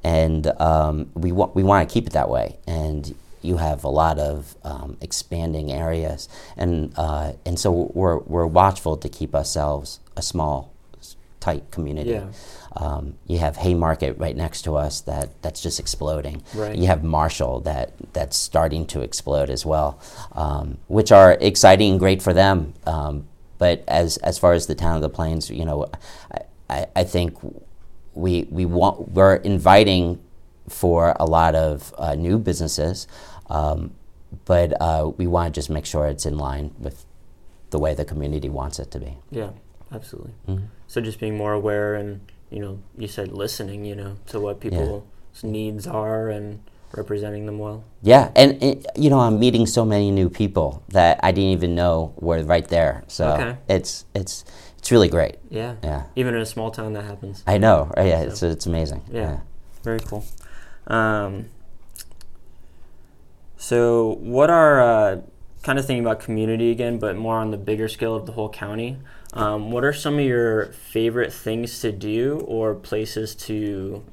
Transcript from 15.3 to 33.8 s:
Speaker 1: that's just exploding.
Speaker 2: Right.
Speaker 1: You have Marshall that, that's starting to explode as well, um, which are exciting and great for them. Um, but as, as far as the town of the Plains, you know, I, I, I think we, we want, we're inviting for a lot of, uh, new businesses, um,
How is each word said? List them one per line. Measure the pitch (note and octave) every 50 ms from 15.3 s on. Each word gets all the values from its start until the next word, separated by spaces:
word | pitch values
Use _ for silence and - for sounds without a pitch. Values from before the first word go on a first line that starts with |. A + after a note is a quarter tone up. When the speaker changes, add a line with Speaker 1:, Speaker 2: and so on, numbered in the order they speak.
| - - -
Speaker 1:
that's | D2+ - - -
just | E2+ D#2 -
exploding. | - - - - - D2+ D#2 D2+ C#2+ C#2+ D2+ D2+ - - -
Speaker 2:
Right. | G#2 G#2+ G#2 G#2+
Speaker 1:
You | E2+ F2
have | F#2 F2+ D#2 D#2
Marshall | E2 D#2 D2+ D#2 D#2+ - - D2 B1 C2 B1
that, | C2 D#2 D2+ C2+ B1 - - - - - -
that's | D#2 D2+ C#2+ -
starting | - - - - D#2+ D#2+ D#2+ D2 D#2+ D#2+ D2
to | - D2+
explode | B1+ - - - - - C#2 D2 C#2+ C2+
as | C2 - -
well, | D#2 D2+ D2+ D2 C#2+ C#2+ - - - - - - - -
um, | - D#2 D2+ D2 C#2+ D2 D2 C#2 - - -
which | - G#2+ A2 -
are | A#2 G2 F#2+ F#2 F2+ -
exciting | - G2+ F#2+ - - G2 F#2+ G2 G#2+ G2+ F#2+
and | F#2+
great | F2+ F#2+ F#2+ F#2+ -
for | G2 F2+
them. | F2+ F#2+ G2 G2 F2+ D#2 D#2 - - -
Um, | D#2 E2 D#2 D2 D2 D2 C#2+ D2 - - - - - -
but | - F2+ F2 F2 - - -
as, | - E2 F2 E2 - -
as | - E2 F2 -
far | - F2 F2
as | E2+ E2
the | - D#2+
town | - F2 E2 E2
of | D#2+ D2+
the | D2+
Plains, | - - E2 D#2+ D#2+ D#2+ D2+ -
you | G#1+ A#1+ E2
know, | D#2+ D2+ D2 - - - - - - - - - -
I, | - - - - - - - -
I, | - C#2+ F2 - -
I | - F#2
think | F#2 - F2 F2 E2+ E2 - - - - - - - - - - - - - - - -
we, | - E2 F#2 F2 F2 - -
we | - E2+ F#2
want, | F2 E2+ E2+ F2 G2 E2 - E2+ - F2
we're | F2 F#2+ F#2+ F#2+
inviting | - - G2+ G2+ F2+ D2+ F2 F#2+ G2+ A2 G2+ F#2+ F#2 F2 E2+ F2 E2+ - - - - - - - - - -
for | - - - F2 E2+ E2+ E2 E2+ - -
a | E2
lot | E2 D#2+ E2 E2 E2 D#2+
of, | D#2+ D#2+ D#2 D2+ C#2+ - - - -
uh, | - E2 D2+
new | D#2 E2 E2+ F#2+ A2+
businesses, | G#2+ G2 F2 D#2+ F2 D2+ - - D2+ D#2+ F#2+ - - - - - - - - - - -
um, | - D#2+ D2+ D2+ D#2 E2